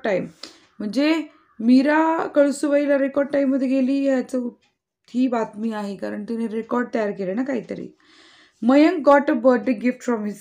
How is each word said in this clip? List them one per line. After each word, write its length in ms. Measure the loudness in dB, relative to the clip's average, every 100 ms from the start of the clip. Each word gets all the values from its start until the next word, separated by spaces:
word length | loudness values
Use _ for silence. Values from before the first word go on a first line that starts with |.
| -2
time." 200 | -4 -4 -14 -20 -20 _ -12
म्हणजे 480 | -6 0 0 0 -4 _ _ -4
मीरा 680 | 4 4 6 2 2 0 0
कळसुबाईला 720 | 2 2 2 0 0 2 0
रेकॉर्ड 300 | 0 -2 -2
टाईममध्ये 400 | 0 0 0 0
गेली, 360 | 0 0 0
याचं 340 | 0 -2 -2 -6
उ-, 120 | -6 -12 _ _ _ _ _
ही 140 | -2 0
बातमी 440 | -2 -4 -6 -8
आहे, 240 | -6 -8 -8
कारण 280 | -8 -8
तिने 220 | -8 -6 -6
रेकॉर्ड 400 | -6 -4 -4 -2
तयार 160 | -2 -4
केले 240 | -4 -6
ना 80 | -4
काहीतरी. 460 | -4 -6 -8 -12 -12 -18 _ _ _ _ _ _
"मयंक 460 | 4 6 6 4 4
got 140 | 4
a 120 | 4
birthday 400 | 2 2 2 0
gift 360 | -2 -2 -4 -4
from 100 | -4
his 140 | -6 -10